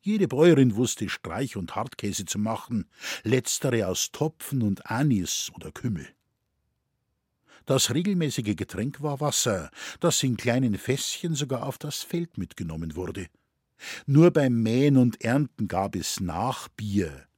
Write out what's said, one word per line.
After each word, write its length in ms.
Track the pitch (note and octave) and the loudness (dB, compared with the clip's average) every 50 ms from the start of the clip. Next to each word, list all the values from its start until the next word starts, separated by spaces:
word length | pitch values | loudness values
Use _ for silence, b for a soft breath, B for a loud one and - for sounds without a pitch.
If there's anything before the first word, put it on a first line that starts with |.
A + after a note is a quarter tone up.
Jede 280 | _ G3 G#3 A3 G3 B2+ | _ 0 0 2 0 0
Bäuerin 480 | - B2+ D#3 F3 E3 C#3 C3+ B2+ G#2 | 4 6 8 8 10 8 8 6 6
wusste, 320 | G#2 B2+ A2+ - - A2 F#2 | 2 0 0 0 -4 -6 -6
Streich- 480 | - - _ E2+ E2 G2+ C#3 C3 - | -6 -8 _ -8 -6 -4 -6 -4 -6
und 180 | G#2 F2+ E2 - | -8 -8 -6 -6
Hartkäse 520 | - A2 C3 - - - G#2 F#2+ - G2 | -6 -6 -6 -8 -8 -6 -6 -4 -4 -6
zu 120 | E2 - G#2 | -6 -4 -4
machen, 480 | G#2 A2 A2+ A2 - - A#2+ A2 F2+ B B B B B B B B | -2 -2 -2 -4 -6 -4 -4 -4 -4 B B B B B B B B
letztere 640 | G#2+ A#2+ C3 - - - - - C#3+ A#2+ A2+ G#2 F#2 | 2 2 2 2 0 -6 -2 0 0 2 2 0 0
aus 240 | F#2 - - - - | -2 -2 -4 -6 -4
Topfen 500 | - D3 D#3 - _ - - - C3+ A2+ | -4 -4 -4 -4 _ -10 -4 -2 0 0
und 260 | G#2 G2 - - - | 0 0 -2 -4 -6
Anis 640 | A2+ A#2 C#3+ D3+ B2+ G2+ F2 D#2 - - - - - | -2 0 2 2 2 2 0 -2 -4 -6 -6 -8 -10
oder 180 | - - D#2 - | -12 -14 -14 -14
Kümmel. 340 | - - B2+ G#2 E2 C#2+ - _ _ _ _ _ _ _ _ _ _ _ _ _ _ _ _ _ _ _ _ _ _ _ _ _ _ b b b b b | -8 -6 -4 -4 -4 -8 -12 _ _ _ _ _ _ _ _ _ _ _ _ _ _ _ _ _ _ _ _ _ _ _ _ _ _ b b b b b
Das 280 | - C3+ C3+ - - G#2 | 0 2 2 2 2 0
regelmäßige 600 | C#3+ F3 G3+ G3+ F3+ E3 D3 A#2+ - A#2+ G#2 G#2 | 0 0 0 0 0 0 0 -2 -2 -2 -2 -2
Getränk 480 | - - - - - G#2 C3+ C#3 - C#3 | -2 -2 -6 -4 -4 -4 -4 -6 -6 -6
war 180 | D3+ C#3+ C3+ | -6 -4 -2
Wasser, 500 | D3+ C#3+ C3+ - - B2 G#2 F#2 E2 - B B B B B B | -2 -2 0 0 0 0 0 -2 -4 -10 B B B B B B
das 220 | - F3 D#3+ - - | 0 0 2 2 0
in 140 | C3+ A#2+ | 0 -2
kleinen 420 | G2 - A#2+ A#2 B2 C3+ A#2+ G2+ F#2+ | 0 0 0 2 2 2 0 0 -2
Fässchen 560 | - - B2+ C#3 - - - - - F3 E3 | -2 -2 -2 -2 -2 -6 -8 -6 -6 -6 -4
sogar 300 | C#3 D3 B2+ C3 A#2+ - | -4 -4 -4 -4 -6 -4
auf 120 | C#3 C3 | -6 -8
das 260 | - - D3+ C#3+ - - | -8 -8 -10 -8 -8 -8
Feld 360 | - - E3+ F3 E3 _ - | -6 -6 -6 -6 -6 _ -10
mitgenommen 560 | F#2 E2 - - - E2+ D#2 D#2+ E2 D#2+ D#2 | -10 -10 -8 -10 -8 -8 -6 -6 -8 -8 -6
wurde. 320 | E2+ F#2 F2+ F#2 G2 F#2 - _ _ _ _ _ _ _ _ _ B B B B B B | -8 -8 -8 -8 -10 -10 -12 _ _ _ _ _ _ _ _ _ B B B B B B
Nur 240 | - C#3 C#3+ E3 F3 | 4 6 8 8 8
beim 320 | - D#3+ C#3+ C3 A#2+ A#2 A2+ | 8 6 2 2 2 2 2
Mähen 340 | A2 A2+ B2 C#3 D3 C#3 | 2 4 4 4 6 8
und 260 | C3 B2+ A#2+ G#2+ - - | 8 6 6 2 0 -2
Ernten 440 | A2+ A#2+ C#3+ D3 B2+ _ - A2 | 0 0 0 0 -2 _ -6 -6
gab 300 | F2+ - F2+ F#2+ G2+ - | -2 0 -2 -2 0 -2
es 240 | F#2+ E2 - - - | -4 -6 -4 -6 -4
Nachbier 1040 | F#2 F2 E2 E2+ G#2 B2+ - - - - _ - G#2+ G#2+ G2+ G#2 F#2+ D#2 C#2+ C2+ - _ _ | -4 -4 -2 -2 -2 -2 -4 -6 -10 -16 _ -10 -6 -2 0 0 0 0 -6 -14 -20 _ _